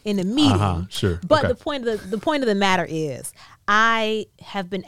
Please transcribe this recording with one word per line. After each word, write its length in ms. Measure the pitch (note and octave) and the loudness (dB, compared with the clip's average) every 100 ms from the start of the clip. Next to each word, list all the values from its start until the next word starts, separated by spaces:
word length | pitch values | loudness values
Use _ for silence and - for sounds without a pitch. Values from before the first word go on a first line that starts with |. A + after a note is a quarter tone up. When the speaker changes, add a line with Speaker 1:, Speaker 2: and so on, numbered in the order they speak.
Speaker 1:
in 160 | G#3+ G3+ | -2 0
a 40 | F3+ | 0
meeting. 260 | C4 D4 | 0 0
Speaker 2:
Uh-huh, 300 | F#2+ G2+ F2+ F#2 | 2 0 -2 -6
sure. 300 | - G2+ E2+ F3 | -2 -2 -2 2
Speaker 1:
But 140 | - - | 2 2
Speaker 2:
Okay. 20 | |
Speaker 1:
the 80 | - | -2
point 320 | - C#4+ A#3 | -4 -4 -2
of 140 | G#3 | -4
the, 60 | F#3 | -4
the 80 | G#3+ | -4
point 260 | E4 D4 | 0 0
of 40 | A#3+ | 2
the 60 | G3+ | 2
matter 300 | G3 F#3 D#3+ | 4 2 0
is, 460 | D#3+ D#3 B2 C#3 - - - - | -4 -4 -6 -12 -16 -20 -10 0
I 600 | G#3 A3+ A3+ G#3+ A3 - _ | 4 4 4 0 -2 -6 _
have 280 | - G3+ F3+ | -10 -8 -4
been 140 | F#3+ | -6